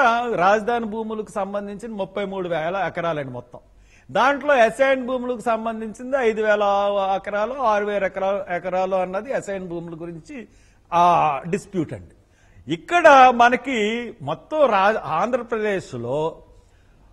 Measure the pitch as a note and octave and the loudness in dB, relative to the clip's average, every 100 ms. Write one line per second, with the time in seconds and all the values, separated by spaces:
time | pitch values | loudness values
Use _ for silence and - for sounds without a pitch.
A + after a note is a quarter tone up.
0 | B3 A#3 A#3+ F3+ F#3 A3 G#3 A#3+ A3+ A3 | 4 2 0 2 4 4 0 -4 -4 -8
1 | A3 G#3+ G#3+ G#3+ G3 G3+ G3+ G3+ A#3+ G#3 | -8 -8 -8 -6 -6 -6 -8 -12 -10 -8
2 | F#3+ G#3 G3 F#3+ F3+ E3 D#3+ G3 E3 E3+ | -6 -6 -6 -4 -4 -2 -2 -2 -4 -4
3 | E3+ D3+ C3 B2 - B2 _ _ _ _ | -4 -4 -6 -10 -14 -20 _ _ _ _
4 | - F#3+ B3+ C#4+ D4 C4+ A3+ A3+ C4+ C4 | -6 0 2 2 2 4 4 4 2 2
5 | B3 B3+ B3 B3 A#3+ A3 A3+ A3 A3 G3+ | -2 -4 -4 -4 -2 -2 -4 -8 -10 -12
6 | B3+ C4+ A3+ A3 G#3+ G#3 G3+ G3+ G3+ G3+ | -4 0 0 2 2 2 2 2 0 0
7 | F#3+ F#3+ G3+ G3+ A3 C#4 A#3 G#3 G#3 G3+ | 0 -2 -4 -4 -4 -2 0 0 0 -2
8 | F#3+ F#3+ F#3+ G3+ F#3+ F3 F#3 F#3 F#3+ F#3+ | -2 -2 -2 -2 -4 -6 -2 -2 0 0
9 | F3+ F#3+ C4 G3+ G3+ G3 F#3 E3+ E3+ D#3+ | -2 -4 -4 -6 -6 -8 -8 -10 -10 -12
10 | E3+ E3 - C4+ - _ _ _ - E3+ | -14 -14 -16 -16 -18 _ _ _ -2 4
11 | F3 D#3+ D3+ C3+ E3+ F#3+ - F#3 D3 G#2 | 4 4 2 -2 -4 -6 -6 -6 -6 -8
12 | E2+ _ _ _ _ - - D#3+ - F4 | -16 _ _ _ _ -16 -8 -8 -2 6
13 | D#4+ C4+ B3+ A#3+ A#3+ B3 C4+ A#3 G#3 A#3 | 8 10 8 8 4 4 -2 -2 -2 -2
14 | A3+ - C#3 D#3+ - D#4 C4 G3 G3+ A3 | -8 -10 -10 -10 -4 0 2 4 2 0
15 | C#3+ D#3+ A3 A#3+ A#3 A3+ G#3 F#3 - B2 | -2 -4 -2 -4 -4 -4 -2 -4 -6 -10
16 | A#2 D3 D#3+ - - _ _ _ _ _ | -6 -4 -4 -8 -20 _ _ _ _ _
17 | _ | _